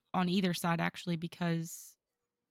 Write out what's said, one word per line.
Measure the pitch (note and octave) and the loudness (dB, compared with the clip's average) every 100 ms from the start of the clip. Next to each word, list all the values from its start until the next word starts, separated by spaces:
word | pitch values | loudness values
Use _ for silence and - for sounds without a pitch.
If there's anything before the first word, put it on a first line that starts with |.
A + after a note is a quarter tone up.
| _ | _
on | - F3+ | 0 2
either | F#3 F#3 | 4 2
side, | E3+ F3 E3+ | 2 0 0
actually, | E3+ - - E3+ | 0 -4 -4 -2
because | E3+ - F3 E3 E3 - - - _ _ _ _ _ | -4 -2 0 0 -2 -8 -16 -20 _ _ _ _ _